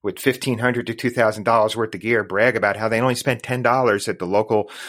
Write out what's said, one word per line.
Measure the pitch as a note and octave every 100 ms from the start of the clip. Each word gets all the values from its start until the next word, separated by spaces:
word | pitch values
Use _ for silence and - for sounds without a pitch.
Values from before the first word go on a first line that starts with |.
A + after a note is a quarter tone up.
with | G#2 -
fifteen | C#3 B2+ C3+ A#2
hundred | B2 A#2+ A#2
to | A2
two | -
thousand | A#2+ A2+ G#2+
dollars | G#2 A2+ A2 A2+
worth | A2
of | G2
gear | G#2+ A#2
brag | F#2+ F#2+ A#2+ A2+
about | G2+ G2+
how | A2
they | A2+
only | B2+
spent | A#2+ - A#2+
ten | - B2+
dollars | A#2 B2+ B2 G2+ -
at | G2
the | F2+
local | G2+ G#2+ A2 G2+ -